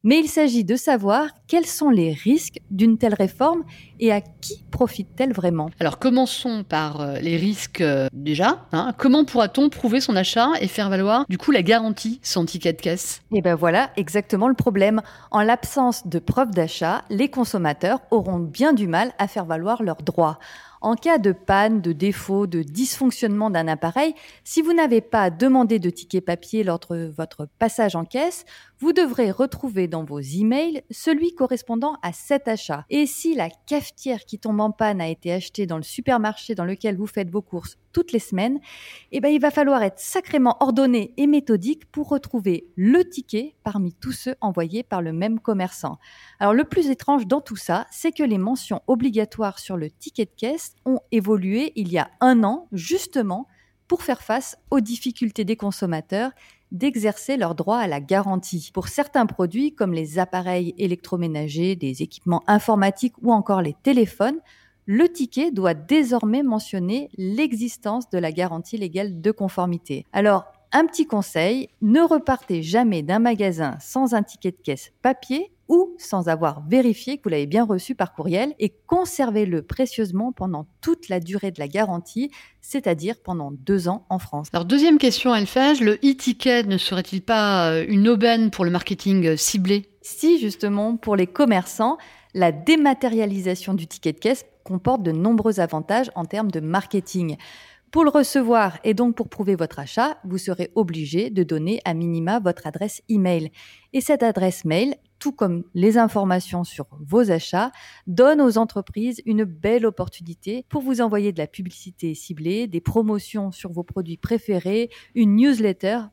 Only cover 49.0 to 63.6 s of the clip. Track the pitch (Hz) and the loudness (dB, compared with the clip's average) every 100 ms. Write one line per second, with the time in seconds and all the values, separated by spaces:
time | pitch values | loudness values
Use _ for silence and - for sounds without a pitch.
49 | 254 220 214 - 208 190 - 185 151 _ | 2 0 -2 -4 -6 -6 -8 -8 -8 _
50 | - - 214 _ 226 320 - _ - 262 | -14 -6 -6 _ -6 -6 -10 _ -4 -4
51 | _ 233 196 214 185 214 302 233 185 170 | _ -2 2 0 0 -2 -4 -4 -4 -2
52 | - _ 254 247 202 277 349 190 160 370 | -4 _ 4 6 2 -2 -6 -10 -4 -4
53 | - 277 208 185 269 _ _ _ _ 349 | -2 -4 -2 -4 -10 _ _ _ _ -4
54 | - 247 - 233 - - _ 277 214 240 | -2 -6 -2 -4 -4 -16 _ 0 0 -4
55 | 262 233 233 - 202 220 202 - 185 160 | -6 -4 -4 -4 -4 -2 -4 -4 -4 -4
56 | - 190 254 - _ _ _ 180 269 240 | -4 -4 -4 -8 _ _ _ -2 -2 0
57 | 208 208 - 269 175 165 175 233 202 143 | -2 -2 -4 -2 -2 -2 -2 0 -2 -4
58 | 139 190 196 185 - 175 240 - 180 - | 0 0 2 -2 -4 -8 -8 -8 -6 -4
59 | 285 285 220 - 180 202 294 294 196 165 | 0 0 0 0 -2 0 -4 -2 -2 -2
60 | 156 160 180 185 180 180 175 170 185 175 | -4 -2 -2 -2 -2 -4 -4 -4 -4 -4
61 | - 180 170 151 151 147 180 185 139 131 | -6 -4 -4 -4 -6 -2 -2 -2 -6 -6
62 | - - - 170 - 208 - 214 196 196 | -8 -6 -2 -2 4 2 4 2 2 0
63 | 254 - 240 226 196 196 | -6 -2 2 2 2 0